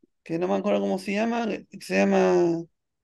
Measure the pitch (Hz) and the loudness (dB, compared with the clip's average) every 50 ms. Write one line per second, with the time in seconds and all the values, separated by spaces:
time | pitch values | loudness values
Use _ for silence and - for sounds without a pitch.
0 | _ _ _ _ _ - 165 165 180 185 202 196 190 208 202 202 202 196 196 190 | _ _ _ _ _ -8 -6 -4 -2 -2 -2 0 0 0 0 0 0 -2 -2 -4
1 | - 214 196 208 220 233 233 233 233 214 - - - _ - 196 - - 185 196 | -4 -4 -2 -2 -2 -2 -2 -2 -2 -4 -6 -8 -10 _ -18 -16 -8 -2 0 2
2 | 202 196 196 190 185 185 180 175 175 170 165 165 170 - _ _ _ _ _ _ | 2 4 4 4 4 4 4 4 4 2 0 -2 -4 -8 _ _ _ _ _ _